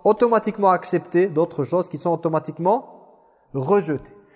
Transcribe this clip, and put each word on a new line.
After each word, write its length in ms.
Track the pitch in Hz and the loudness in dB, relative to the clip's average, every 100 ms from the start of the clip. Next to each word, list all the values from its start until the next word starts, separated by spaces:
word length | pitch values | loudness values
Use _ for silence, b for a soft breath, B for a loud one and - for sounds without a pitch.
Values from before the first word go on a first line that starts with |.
automatiquement 680 | 196 220 240 220 220 202 196 | 0 4 4 2 0 0 2
acceptées, 580 | 175 - 170 - 170 190 | 2 0 -4 0 0 2
d'autres 360 | 151 170 - | 0 -2 -4
choses 260 | 131 175 175 | -4 -2 -4
qui 80 | 151 | -6
sont 140 | 175 | -4
automatiquement 760 | 165 165 156 156 151 180 240 - - - _ b b b | -2 -2 -4 -6 -4 0 0 -4 -20 -20 _ b b b
rejetées. 600 | 139 131 202 160 135 - - b | -8 0 0 0 -6 -8 -20 b